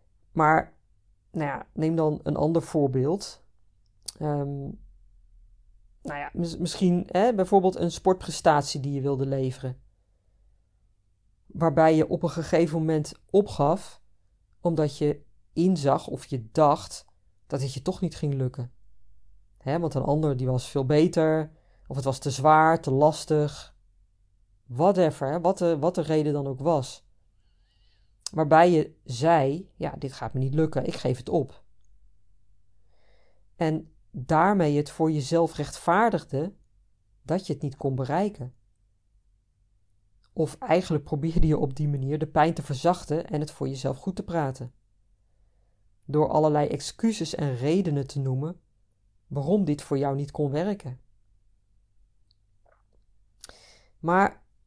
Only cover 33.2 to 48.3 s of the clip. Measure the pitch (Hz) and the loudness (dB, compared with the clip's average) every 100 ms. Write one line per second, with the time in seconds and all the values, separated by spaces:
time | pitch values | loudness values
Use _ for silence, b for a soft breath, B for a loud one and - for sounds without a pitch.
33.2 | _ _ _ - 160 156 - - _ - | _ _ _ -4 -2 -2 -6 -20 _ -12
34.2 | 127 156 185 202 156 143 147 - 160 151 | 0 4 4 4 4 2 -2 0 0 0
35.2 | 131 165 160 156 143 - - 180 226 175 | 0 2 0 -2 -8 -6 0 2 4 0
36.2 | - 135 170 - _ _ _ _ _ _ | -4 -6 -6 -10 _ _ _ _ _ _
37.2 | - 175 - 135 143 139 139 127 131 156 | -4 -4 -2 -6 -6 -4 -4 -2 -2 0
38.2 | 202 208 123 - _ _ _ _ _ _ | -2 -4 -16 -16 _ _ _ _ _ _
39.2 | _ _ _ _ _ _ _ _ _ _ | _ _ _ _ _ _ _ _ _ _
40.2 | _ - 156 - 254 165 185 156 143 151 | _ -4 -4 -4 0 0 2 -4 -4 -6
41.2 | 160 165 165 151 147 135 147 143 131 147 | -2 4 4 4 0 -2 -4 -2 -4 -4
42.2 | 151 160 160 170 - 135 170 180 - 151 | -2 2 2 2 -6 -2 0 0 -2 -6
43.2 | - 156 147 - 135 135 135 135 - 180 | -4 -4 -6 -6 -8 -4 -6 -4 -8 -8
44.2 | 202 170 139 131 120 _ _ _ _ _ | -4 -2 -2 -6 -12 _ _ _ _ _
45.2 | _ _ _ _ _ _ _ _ - 151 | _ _ _ _ _ _ _ _ -4 0
46.2 | 151 151 156 147 147 135 - - 226 208 | 2 4 2 2 0 -2 -8 -2 -2 -2
47.2 | 165 - 147 123 135 180 175 143 135 139 | -6 -4 -4 -2 0 0 0 -2 -4 -4
48.2 | 135 | -4